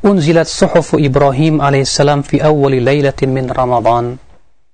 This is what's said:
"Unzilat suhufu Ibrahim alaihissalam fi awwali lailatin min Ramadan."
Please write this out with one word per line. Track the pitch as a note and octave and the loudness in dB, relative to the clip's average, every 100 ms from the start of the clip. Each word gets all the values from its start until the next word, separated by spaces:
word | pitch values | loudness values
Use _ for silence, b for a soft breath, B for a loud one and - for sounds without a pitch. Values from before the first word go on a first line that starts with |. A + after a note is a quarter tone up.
| G3+ | 0
"Unzilat | G3 D3+ E3 D#3+ | 2 2 0 0
suhufu | - F3+ E3+ D3+ D3+ | -2 0 0 0 0
Ibrahim | C#3+ C#3 C#3 C3 D#3 D3+ | 0 2 2 2 0 0
alaihissalam | C#3 C#3 C3 - D3 C#3+ | 0 0 0 0 0 0
fi | C#3+ D3 | -2 0
awwali | D3+ D3+ C#3 C3 | 0 2 0 0
lailatin | B2 C#3+ C#3 - C3+ C3 | 0 0 0 -2 -2 -2
min | B2+ | -4
Ramadan." | A2+ B2+ A#2+ A2+ A#2+ A#2+ B2+ - - - _ _ | -4 -2 0 2 0 -2 -8 -18 -20 -20 _ _